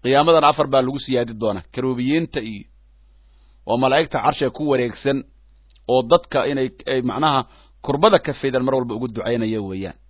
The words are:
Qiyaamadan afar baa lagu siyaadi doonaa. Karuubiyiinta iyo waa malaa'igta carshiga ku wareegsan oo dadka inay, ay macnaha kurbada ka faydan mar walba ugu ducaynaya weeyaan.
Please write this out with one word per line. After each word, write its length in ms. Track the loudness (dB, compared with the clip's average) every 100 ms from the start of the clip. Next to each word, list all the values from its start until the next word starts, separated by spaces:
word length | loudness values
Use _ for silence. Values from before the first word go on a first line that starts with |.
Qiyaamadan 400 | 4 4 6 6
afar 240 | 6 2 2
baa 140 | 2
lagu 180 | 2 -4
siyaadi 340 | -2 -2 -2
doonaa. 300 | -4 -4 -4 -8
Karuubiyiinta 680 | -6 -4 -2 0 0 -2 -6
iyo 260 | -8 -12 -14 _ _ _ _ _ _ _ _ _ -2
waa 100 | 0
malaa'igta 400 | 2 2 0 0
carshiga 280 | -2 0 -4
ku 140 | -2 -2
wareegsan 500 | 0 -2 -2 -2 -2 -6 _ _ _ _ _ 0
oo 120 | 0
dadka 360 | 4 2 2 -2 0
inay, 220 | -2 -4 -6 -4
ay 140 | -2
macnaha 380 | -2 0 0 0 -2 -16 _ _
kurbada 340 | -4 2 4 4
ka 120 | 0
faydan 300 | -4 -2 0
mar 100 | 0 0
walba 180 | -2 -6
ugu 120 | -6
ducaynaya 540 | -6 -4 -2 -2 -4
weeyaan. 360 | -4 -8 -10 -12